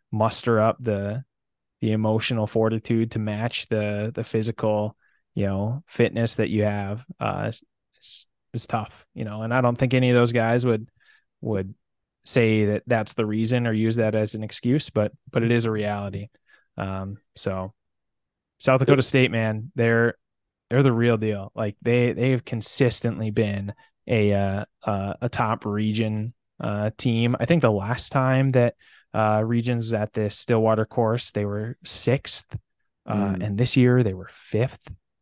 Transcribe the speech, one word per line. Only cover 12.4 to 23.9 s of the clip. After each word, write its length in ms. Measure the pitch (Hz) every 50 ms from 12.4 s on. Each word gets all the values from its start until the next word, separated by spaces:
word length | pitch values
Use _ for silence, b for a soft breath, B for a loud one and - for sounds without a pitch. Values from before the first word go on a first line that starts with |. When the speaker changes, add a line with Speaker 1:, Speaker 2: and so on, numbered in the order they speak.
| 117 110 110 110 104
Speaker 1:
that 180 | 101 104 - -
that's 260 | 123 123 113 107 - -
the 120 | - 110
reason 400 | 107 107 110 113 113 127 123 120
or 80 | 117 110
use 220 | 107 110 113 113
that 200 | 117 110 107 110
as 200 | 110 107 104 -
an 80 | 107 110
excuse, 460 | 104 - - - 123 127 151 - -
but, 240 | - 120 107 107 - _ _ -
but 120 | - - 113
it 80 | 113
is 140 | 120 120 113
a 60 | 113
reality. 560 | 110 107 104 104 104 101 101 98 98 101 104 - b b b b b b b b _
Um, 400 | - 101 95 95 95 95 98 104 - _ _ _
so 380 | - - 101 95 95 95 101 - _ _ _ _ _ _ _ _ _ _ _ _ _ _ _ _ _
South 220 | - - 131 131
Dakota 200 | 131 - 143 131
State, 300 | 123 - - 135 127 127
man, 400 | 117 113 113 110 107 107 110 135 -
they're, 400 | - 117 113 117 117 117 117 - - _ _ _ _ _ _ _ _ _ _
they're 140 | 117 131 135
the 100 | 135 117
real 240 | 113 117 120 117
deal. 340 | 107 110 107 104 101 98 101 -
Like, 220 | 110 113 107 104 -
they, 320 | - 117 120 123 120 120 -
they 180 | 92 120 131
have 140 | 131 120 -
consistently 840 | - - 113 104 - - - 139 120 107 - - 151 113 - 113 110
been 420 | 104 113 110 104 101 101 101 101 107 b b b